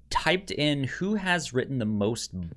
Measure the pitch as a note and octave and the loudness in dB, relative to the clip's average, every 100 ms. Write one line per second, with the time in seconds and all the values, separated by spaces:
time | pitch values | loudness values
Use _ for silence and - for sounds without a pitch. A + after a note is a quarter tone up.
0 | - - - F#3 G3+ - D3 C#3+ C3 - | -4 0 2 2 0 0 2 2 -2 -2
1 | F#3 G#3+ F#3 F3 C#3 B2 A#2 C3+ G#2+ G#2 | -2 0 0 0 0 -2 0 0 0 2
2 | G2+ A#2 - F#2 E2+ | 2 0 -4 -6 -8